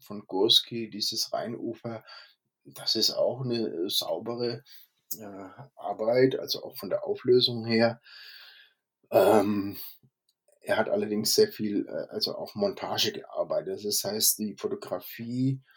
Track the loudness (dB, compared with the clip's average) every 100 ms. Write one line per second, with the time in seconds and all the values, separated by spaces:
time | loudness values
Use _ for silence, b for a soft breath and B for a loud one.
0 | -14 -14 -4 2 4 4 2 -6 -8 -6
1 | -4 -4 -4 -4 -6 -6 -8 -8 -8 -10
2 | -12 B B B _ _ -20 -8 -2 2
3 | 2 2 0 0 -2 -2 -2 -2 -2 -2
4 | -2 -4 -4 -4 -4 -6 -10 B B B
5 | -14 -12 -12 -14 -14 -16 -20 -10 -6 -2
6 | 2 6 4 4 -4 -6 -8 -10 -4 -4
7 | -2 -2 4 6 6 0 0 4 4 2
8 | B B B B B B B B _ _
9 | 0 4 8 8 6 2 -2 -6 B B
10 | _ _ _ _ _ _ -2 0 2 0
11 | 0 0 2 6 6 4 -2 -2 -2 -4
12 | -6 -4 -4 -4 -8 -2 -2 -2 -4 -2
13 | -2 -2 -6 -6 -2 -2 -4 -6 -4 -2
14 | -2 0 2 2 -2 -4 -6 -6 -6 -8
15 | -8 -12 -6 0 0 0 B